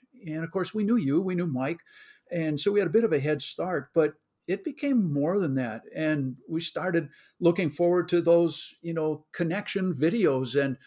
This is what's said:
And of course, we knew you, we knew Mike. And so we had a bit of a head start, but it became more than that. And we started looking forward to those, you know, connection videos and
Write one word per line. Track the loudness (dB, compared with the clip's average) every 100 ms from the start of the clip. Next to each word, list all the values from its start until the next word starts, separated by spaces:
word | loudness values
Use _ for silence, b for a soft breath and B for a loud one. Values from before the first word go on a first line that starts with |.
| _ -18 -10
And | -8
of | -6
course, | -4 -4
we | -2
knew | 0 0
you, | 2 0
we | 0 -2
knew | -2
Mike. | -2 -4 -6 B B B B _
And | -4 -2 -2
so | 0
we | 2
had | 2
a |
bit | 2
of | 4
a | 2
head | 0 -2
start, | -4 -6 -4 -4 0
but | 2 2 0 _ _ -6
it | -6
became | -6 -6 0 2 2
more | 0 0 0
than | 0 0
that. | -2 -6 -10 -4
And | -2 0 -2 -6 -6
we | -6
started | -4 -4 -2 -2 -2 b b 0
looking | 2 4 0
forward | 2 2 2 2
to | 2
those, | 4 4 4 -2 -12 -12
you | -8
know, | -4 -2 -4 -8
connection | -6 -2 -2 -4 -4 -2
videos | 0 0 2 2 2 0 0
and | 0 -2